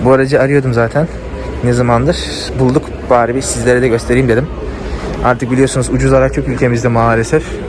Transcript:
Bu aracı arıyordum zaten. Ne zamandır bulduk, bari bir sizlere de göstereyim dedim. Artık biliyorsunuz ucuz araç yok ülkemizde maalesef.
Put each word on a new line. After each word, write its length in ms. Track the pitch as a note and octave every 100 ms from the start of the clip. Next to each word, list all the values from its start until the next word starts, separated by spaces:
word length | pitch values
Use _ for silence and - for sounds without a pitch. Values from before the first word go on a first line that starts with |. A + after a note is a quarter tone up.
| A#2+
Bu 60 |
aracı 300 | C3 C3+ C#3
arıyordum 320 | C3+ C#3+ C3
zaten. 340 | A#2+ A#2 C#3+ E3+ - - - - -
Ne 100 | B2
zamandır 440 | A#2+ B2 A#2+ C#3 F3+ - - - A#2
bulduk, 300 | A#2+ C3+ - - -
bari 260 | B2 A#2 B2+
bir 60 |
sizlere 400 | C3+ A#2+ A#2+ B2
de 60 | B2+
göstereyim 420 | A2+ - B2 C3
dedim. 200 | A2+ D3+ - - - - - - -
Artık 280 | B2 B2 B2
biliyorsunuz 380 | B2+ C3 C3+ A#2+
ucuz 240 | C3+ C3+
araç 240 | C3+ C3 D3
yok 100 | C3
ülkemizde 400 | A#2+ B2 A#2+ A#2+
maalesef. 560 | A#2 A#2 A2+ A2+ D#3 - G#2